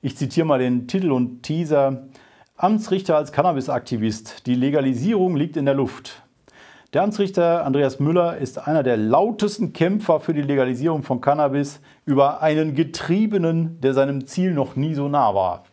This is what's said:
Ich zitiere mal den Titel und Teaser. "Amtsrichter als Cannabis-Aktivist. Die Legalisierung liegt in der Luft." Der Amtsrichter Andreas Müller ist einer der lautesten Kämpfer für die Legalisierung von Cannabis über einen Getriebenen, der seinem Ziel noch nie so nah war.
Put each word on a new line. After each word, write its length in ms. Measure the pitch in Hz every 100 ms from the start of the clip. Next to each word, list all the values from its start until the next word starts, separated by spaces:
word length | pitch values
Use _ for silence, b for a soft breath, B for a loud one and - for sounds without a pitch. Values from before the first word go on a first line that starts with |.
Ich 140 | 135 -
zitiere 280 | 135 - 160
mal 140 | 139
den 280 | 127 123 123
Titel 240 | 190 185
und 300 | 131 120 123
Teaser. 640 | - 156 165 147 135 131 131 B B B B _
"Amtsrichter 600 | 185 214 214 190 190 156
als 140 | 147
Cannabis-Aktivist. 1120 | - 165 151 131 127 - 120 110 107 - - -
Die 100 | 123
Legalisierung 800 | 131 147 135 123 165 220 185 160
liegt 220 | 143 160
in 80 | 139
der 80 |
Luft." 480 | 139 120 - - - _ _ _ B B B B
Der 100 | 151
Amtsrichter 640 | 196 208 196 190 170 170 147
Andreas 360 | 139 139 131
Müller 340 | 143 175 170 -
ist 300 | 135 - -
einer 160 | 156
der 140 | 127 117
lautesten 760 | 107 131 208 214 208 202 175
Kämpfer 480 | - 160 208 208 156
für 140 | -
die 80 | 151
Legalisierung 600 | 143 143 127 123 156 160
von 180 | 139 123
Cannabis 580 | 131 147 147 139 143 - b b
über 380 | - 135 139 151
einen 340 | 156 151 156 139
Getriebenen, 1040 | 165 - - 180 220 202 165 165 165 -
der 140 | 131
seinem 340 | 135 139 143 131
Ziel 260 | - 185
noch 220 | 160 135 -
nie 180 | 151
so 140 | 147 143
nah 260 | 143 120
war. 300 | 98 92 87 _